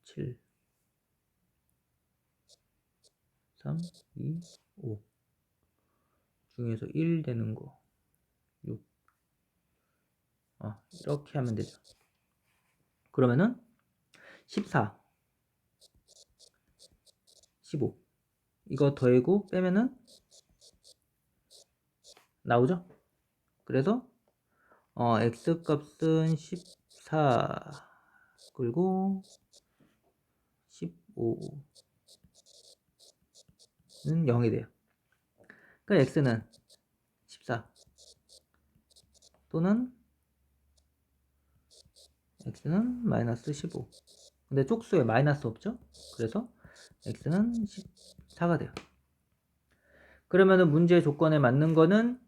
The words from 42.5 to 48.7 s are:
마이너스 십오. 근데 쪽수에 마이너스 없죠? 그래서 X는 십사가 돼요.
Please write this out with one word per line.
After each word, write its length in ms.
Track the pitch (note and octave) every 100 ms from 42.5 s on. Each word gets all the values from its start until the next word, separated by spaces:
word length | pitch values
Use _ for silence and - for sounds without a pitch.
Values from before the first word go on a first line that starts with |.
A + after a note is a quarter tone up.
| - C#3+ F3+ A#3+ B3 A3+
마이너스 460 | A#2 A#2 B2 -
십오. 360 | C#3+ - - - - _ - - _ _
근데 180 | C#3 C3+
쪽수에 380 | A#3 - F3+
마이너스 420 | A2+ A2+ D3 C#3+ A#2
없죠? 320 | - G#3 B3 - - - -
그래서 340 | A2+ G#3 B3+ _ - - - _ -
X는 600 | - C#3 F3+ A#3 A#3 G3+
십사가 920 | - - _ - - - - E3+ D#3
돼요. 160 | -